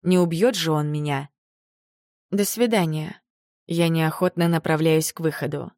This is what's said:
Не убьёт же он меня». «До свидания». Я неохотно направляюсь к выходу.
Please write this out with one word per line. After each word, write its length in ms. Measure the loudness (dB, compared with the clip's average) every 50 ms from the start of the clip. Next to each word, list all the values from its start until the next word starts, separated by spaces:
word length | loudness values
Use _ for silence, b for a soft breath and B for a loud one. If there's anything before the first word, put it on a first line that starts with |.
| 2
Не 160 | 4 4 4
убьёт 360 | 4 2 2 2 2 2 2
же 160 | 0 -2 0
он 200 | 0 0 0 -2
меня». 380 | -4 -4 -4 -4 -4 -6 -6 -10 _ _ _ _ _ _ _ _ _ _ _ _ _ _ _ _ _ _ _ _
«До 140 | -2 -2 -2
свидания». 760 | -2 0 0 0 2 2 0 0 0 -2 -6 -6 -8 -12 -16 _ _ _ _ _ _ _ _ _
Я 200 | -6 -2 0 2
неохотно 600 | 2 2 0 0 -2 0 0 -2 -2 0 0 0 2
направляюсь 640 | 2 0 0 0 0 2 2 4 4 2 2 -2 -6
к 80 | -4
выходу. 500 | -4 -4 -4 -4 -6 -6 -6 -8 -10 -12 _